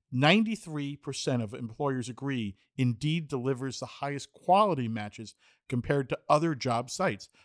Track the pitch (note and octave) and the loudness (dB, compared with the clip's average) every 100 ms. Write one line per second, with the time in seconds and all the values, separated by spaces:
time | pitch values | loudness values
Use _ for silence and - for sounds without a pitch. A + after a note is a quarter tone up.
0 | _ B2+ D3 G3 A3 A3 - D3+ C#3+ C#3+ | _ 2 4 6 4 -2 -8 -6 -6 -8
1 | - C3+ - B2 A2 B2 A#2+ A2 C#3+ C3 | -10 -6 -2 0 -2 -6 -10 -2 -2 0
2 | A#2 A#2+ C#3 C3 G#2+ - _ - B2+ A#2 | -4 -6 -4 -2 -4 -6 _ 0 0 2
3 | D3+ E3 D3+ C3+ B2+ C3 C3+ A#2+ B2 - | 0 0 -2 -2 -2 -2 -4 -8 -10 -8
4 | C#3+ C#3+ - _ - F#3 G#3 D3+ A#2 A2+ | -6 -6 -10 _ 4 6 6 2 -2 -2
5 | G#2 - G#2+ - _ _ - B2 - C#3+ | -6 -10 -16 -18 _ _ -6 -2 0 0
6 | C3 D3 - D3+ E3 C#3 B2+ A#2 B2+ - | 0 -2 4 4 4 0 0 0 -2 -2
7 | F#3 G#2 - _ | -2 -2 -8 _